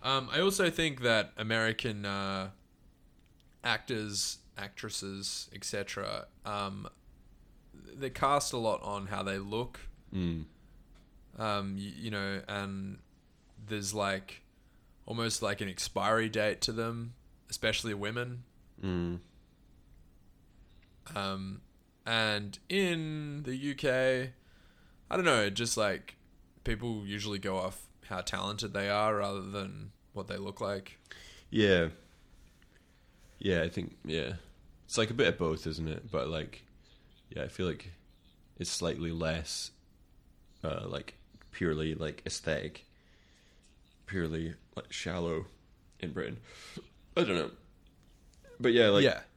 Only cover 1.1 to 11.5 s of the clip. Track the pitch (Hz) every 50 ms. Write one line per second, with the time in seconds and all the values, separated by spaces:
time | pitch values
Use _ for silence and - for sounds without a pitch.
1.1 | 113 110 101 - - - 110 110 113 113 113 113 110 - - 120 110 104 101 101
2.1 | 98 98 98 98 98 95 95 98 98 - - _ - _ - - - _ - -
3.1 | - - - - - - - - - - - 120 113 110 - - 127 110 107 107
4.1 | 101 98 - - - - - - - - 101 101 - - - 110 104 - - 98
5.1 | 98 98 98 - - - - - - 98 101 - - 104 101 - - - 98 104
6.1 | - - - - - - - 101 104 101 101 98 98 101 104 - - - - -
7.1 | - - - - - - - - - - - - - - - - - - 135 131
8.1 | 127 - - 135 143 143 139 - - 127 113 110 101 - - - 101 101 98 95
9.1 | 104 98 98 98 95 98 98 101 101 113 123 - - - - - - - - -
10.1 | - 92 90 87 85 82 78 - - - - - - - - - - - - -
11.1 | - - - - - - 110 110